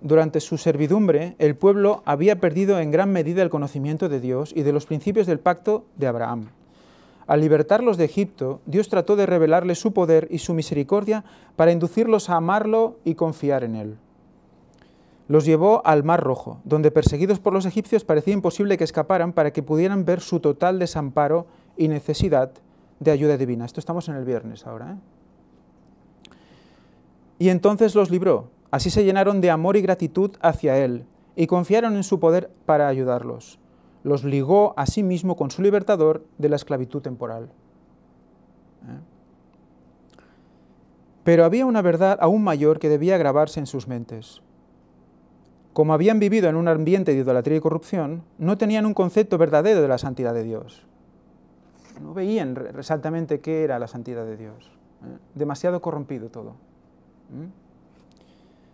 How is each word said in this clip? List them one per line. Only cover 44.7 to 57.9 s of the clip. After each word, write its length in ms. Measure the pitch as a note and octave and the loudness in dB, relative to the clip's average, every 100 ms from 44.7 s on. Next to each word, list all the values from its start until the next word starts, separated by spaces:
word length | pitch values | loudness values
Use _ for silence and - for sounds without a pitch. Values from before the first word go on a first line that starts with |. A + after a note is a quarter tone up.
| _ _ _ _ _ _ _ _ _ _ | _ _ _ _ _ _ _ _ _ _
Como 200 | - D#3 | -2 2
habían 260 | D#3 G3 A3 | 4 4 2
vivido 300 | G3+ A3 F3 | 2 2 2
en 80 | D#3+ | 2
un 100 | E3+ | 0
ambiente 460 | D#3+ D#3+ F#3+ F3 | 0 2 0 2
de 60 | C3+ | 0
idolatría 380 | C3 B2 C3+ D#3 | 2 0 0 0
y 40 | |
corrupción, 600 | D#3 D#3 - F#3+ D3 E3 - - | 0 -4 -6 -6 -6 -10 -14 -6
no 200 | E3 G3+ | -4 -2
tenían 280 | G#3+ G#3+ G#3+ | 0 0 -2
un 80 | |
concepto 440 | G3 F3+ G#3 F#3 E3+ | 0 0 0 0 2
verdadero 440 | D#3+ D3 G3 G3 | 2 2 2 2
de 60 | C#3+ | 2
la 100 | B2+ | 0
santidad 360 | C#3+ B2+ A#2+ | -4 -6 -4
de 100 | A#2 | -4
Dios. 420 | A2+ A2 A2 - _ _ _ _ _ _ _ _ _ _ _ - | -6 -10 -12 -20 _ _ _ _ _ _ _ _ _ _ _ -20
No 120 | D3+ | -14
veían 420 | F3+ F#3+ A3 C3+ B2+ | -8 -4 -4 -4 -8
re-, 220 | - C3+ | -10 -12
exactamente 600 | C3+ D#3 D#3 E3 D#3 D3 | -6 -6 -4 -6 -4 -6
qué 240 | D#3+ D#3+ | -4 -4
era 160 | D3+ B2 | -2 -4
la 80 | A#2 | -8
santidad 380 | A#2+ A#2+ A#2 A2+ | -12 -12 -10 -10
de 100 | A2 | -12
Dios, 340 | A2 A2+ _ _ _ _ B2 | -16 -20 _ _ _ _ -20
¿eh? 120 | - _ | -20 _
Demasiado 480 | C#3 D3 C#3 F3 F3+ | -8 -8 -4 -4 -4
corrompido 480 | F3 D3+ C3+ C3 A2+ | -6 -8 -10 -12 -14
todo. 260 | A#2+ A2 - _ _ _ _ _ _ - | -16 -18 -20 _ _ _ _ _ _ -20
¿Mm? 220 | B2+ F3 - _ _ _ | -18 -18 -20 _ _ _